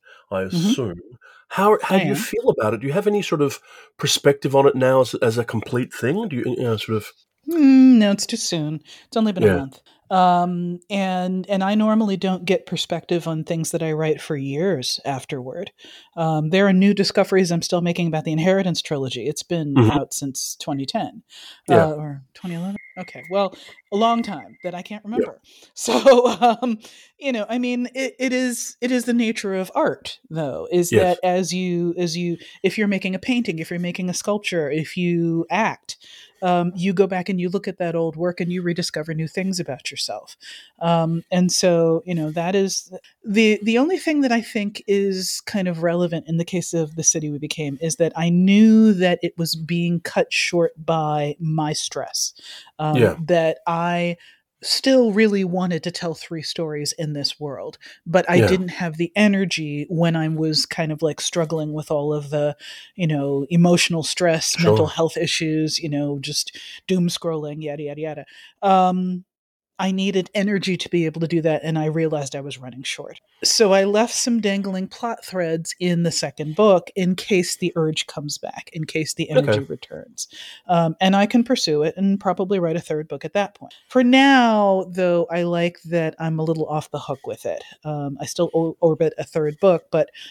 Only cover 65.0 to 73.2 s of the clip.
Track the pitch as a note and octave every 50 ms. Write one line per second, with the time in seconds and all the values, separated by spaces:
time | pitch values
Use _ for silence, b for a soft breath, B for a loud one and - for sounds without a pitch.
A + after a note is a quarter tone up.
65 | E3 D#3 - D#3+ F3 - - - E3 D#3 D#3 D#3 D#3 D#3 - - E3 D#3 D3 C#3+
66 | D3 C#3+ C#3+ C#3 C3+ D3+ D3 - - - B B B B B B B - F#3 F#3
67 | F3 F3 - - - E3+ D#3+ D#3 D3+ D3 D3 D#3 D#3 D3 C#3+ D3+ D3+ C#3+ C#3+ D3
68 | D#3 D#3 D3 D3 C3+ B B B B B B B - G3 F#3+ F#3 F#3 F#3 F#3 F#3
69 | F#3 F#3 F3+ F3+ F#3 _ _ _ _ _ _ _ _ _ _ - F#3 F#3+ F#3+ F#3+
70 | F#3+ G3+ G3 F#3+ F3+ - - G#3 F#3+ G#3 G#3 F#3+ - F#3+ F3+ E3+ - - - F3
71 | E3 D#3+ D3+ E3 E3 D#3 E3+ E3 D3+ E3 D#3 C#3+ D3+ D#3+ D#3+ D#3 D#3 D#3 D#3 E3
72 | D#3+ D#3 D#3 D3 C#3+ C3+ - C#3 C#3 C#3+ B2+ B2+ C3 B2+ A#2+ B2+ D3 - - -
73 | C#3+ - - -